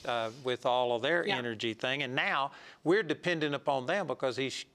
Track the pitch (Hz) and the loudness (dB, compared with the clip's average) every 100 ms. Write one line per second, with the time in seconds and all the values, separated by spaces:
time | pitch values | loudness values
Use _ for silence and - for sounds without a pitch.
0 | - 120 113 123 127 123 131 123 123 120 | -2 -2 -2 -4 -2 0 2 4 4 2
1 | 131 170 - 131 120 110 117 107 127 139 | 2 2 2 -2 -2 -2 -2 -2 -2 -2
2 | 135 135 185 160 139 - - - 151 196 | -2 -2 0 0 -2 -6 -20 -4 2 2
3 | 170 151 180 170 151 139 - 135 127 196 | 2 -2 0 0 0 0 0 0 0 -2
4 | 160 127 135 120 131 - - | -2 -2 -2 -2 -4 -6 -10